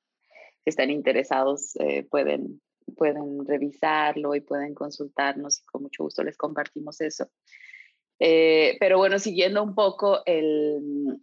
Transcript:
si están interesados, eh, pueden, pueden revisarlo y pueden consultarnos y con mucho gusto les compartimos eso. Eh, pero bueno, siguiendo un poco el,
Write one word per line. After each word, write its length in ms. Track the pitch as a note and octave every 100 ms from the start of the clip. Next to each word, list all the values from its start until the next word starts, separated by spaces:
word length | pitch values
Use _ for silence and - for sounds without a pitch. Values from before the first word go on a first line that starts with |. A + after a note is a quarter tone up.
| _ _ _ - - _
si 60 | D#3
están 200 | D3+ C3+
interesados, 840 | D3 - C3 C3+ C3 C3+ C#3+ - -
eh, 240 | D3 C#3+ C#3
pueden, 520 | D3 C#3 - - - _ _ - -
pueden 500 | D3+ D3 D3 C#3+ C#3
revisarlo 880 | C#3+ C#3+ - D#3 D#3 D3+ D3 D3 D3
y 60 |
pueden 320 | C#3+ D3 D3
consultarnos 840 | C#3+ D3 - C#3+ - C#3+ C#3+ C#3+ -
y 60 | _
con 180 | C#3+
mucho 200 | C#3 -
gusto 200 | D3+ -
les 140 | D#3 -
compartimos 640 | D3+ D3 D3 D3+ D3+ -
eso. 280 | D#3 - - _ _ - - - - _ _ -
Eh, 580 | E3 D#3+ D#3+ D#3+ D#3 -
pero 180 | F#3+ F#3
bueno, 200 | F#3+ G3
siguiendo 460 | G#3+ F3 F#3 G3+
un 100 | G#3+
poco 480 | G3 G3 - G3+ F#3 -
el, 920 | E3 D#3 D3+ D3+ D3 D3 C#3+ C#3 -